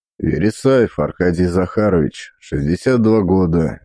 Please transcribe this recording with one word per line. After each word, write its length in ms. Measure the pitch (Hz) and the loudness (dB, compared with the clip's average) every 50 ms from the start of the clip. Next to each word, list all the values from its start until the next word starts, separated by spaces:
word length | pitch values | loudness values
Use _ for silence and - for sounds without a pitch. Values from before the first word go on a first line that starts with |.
| _ _ _ - | _ _ _ -6
«Вересаев 800 | - 78 73 73 87 107 110 - - 131 135 127 117 98 - - | -4 -4 -2 0 -2 -2 -4 -2 0 2 2 4 2 0 0 -4
Аркадий 460 | 73 80 - - 87 90 87 85 92 | -4 -4 -4 -2 -2 0 0 0 0
Захарович, 880 | 87 85 92 90 90 - - 107 104 92 85 76 - - - - - - _ | 0 0 0 -2 -2 -2 -2 0 0 2 0 0 -2 -4 -8 -16 -20 -20 _
шестьдесят 640 | - - - 71 71 73 85 - - 135 131 120 | -14 -10 -6 -4 -2 -2 -2 -2 0 0 0 2
два 200 | 110 110 110 110 | 2 2 2 2
года, 580 | 101 85 92 95 92 85 80 85 80 71 55 - | 2 2 2 2 2 2 2 0 0 -2 -4 -8